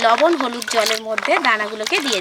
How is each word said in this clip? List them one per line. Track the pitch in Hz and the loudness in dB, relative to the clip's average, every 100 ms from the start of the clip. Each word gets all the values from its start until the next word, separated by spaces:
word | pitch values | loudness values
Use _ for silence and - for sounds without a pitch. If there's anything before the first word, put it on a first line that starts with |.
লবণ | 226 233 311 330 | 2 4 4 2
হলুদ | 254 240 - | -2 -4 -4
জলের | 226 208 220 220 | 0 0 -2 -6
মধ্যে | 208 - 370 269 | -4 0 0 2
দানাগুলোকে | 220 208 214 220 381 277 | 0 -2 -6 -4 -2 -2
দিয়ে | 202 | -2